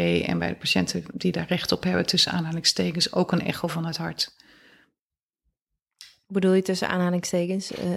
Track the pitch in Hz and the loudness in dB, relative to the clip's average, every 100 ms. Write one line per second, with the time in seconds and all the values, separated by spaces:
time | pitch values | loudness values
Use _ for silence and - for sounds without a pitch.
0 | 170 175 - 170 - - - 190 - - | 2 2 2 0 -2 -4 0 0 2 -2
1 | 160 - 180 170 165 180 - - 185 190 | -6 -4 -2 -2 -2 -2 0 -2 0 0
2 | - 180 - 180 160 165 - - 175 170 | 2 2 2 0 -2 0 0 2 0 0
3 | - - 180 175 170 - 170 160 165 160 | 0 2 2 2 0 -4 -4 -4 -4 -4
4 | 165 160 - _ - - - - _ _ | -6 -4 -6 _ -20 -20 -20 -20 _ _
5 | _ _ _ _ _ _ _ _ _ - | _ _ _ _ _ _ _ _ _ -20
6 | - _ - 196 185 190 190 185 - 180 | -20 _ -4 2 4 4 4 -2 0 2
7 | 175 180 - 180 175 190 - - 180 | 2 0 0 0 0 -2 -4 -4 -2